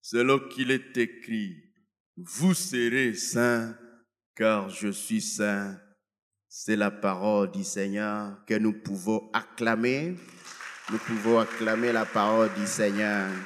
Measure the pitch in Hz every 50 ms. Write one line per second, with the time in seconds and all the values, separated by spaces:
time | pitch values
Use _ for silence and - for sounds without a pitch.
0 | - - 113 120 123 131 139 135 135 - - 127 131 123 131 127 131 - - 123
1 | 117 113 - - - 113 113 110 104 95 85 76 - _ _ _ _ _ _ _
2 | _ _ _ - 180 - - 110 160 190 180 - - - 127 123 120 117 120 135
3 | 131 117 104 90 - - - 117 120 123 120 117 113 113 113 - - - - _
4 | _ _ _ _ _ _ _ - 113 110 107 104 98 98 92 - 104 101 95 -
5 | - - 113 110 - - - - 104 104 101 101 101 98 95 92 - _ _ _
6 | _ _ _ _ _ _ _ _ _ _ - - - - 107 104 104 101 101 -
7 | - 98 95 90 98 107 107 101 98 92 - 98 95 - - 101 98 98 98 104
8 | 107 104 104 107 104 101 98 98 _ - 110 107 107 110 104 107 - - 98 95
9 | 90 104 110 107 - - - 110 110 - - - 117 113 113 110 117 123 131 139
10 | 156 175 180 170 - - - - - - - - - - - - - - 104 110
11 | - - 117 107 101 113 117 113 110 107 - - 113 110 110 113 120 120 117 113
12 | 110 - - 110 101 107 110 113 113 104 95 101 101 98 - - 107 104 101 104
13 | 107 104 104 101 95 95 95 95 95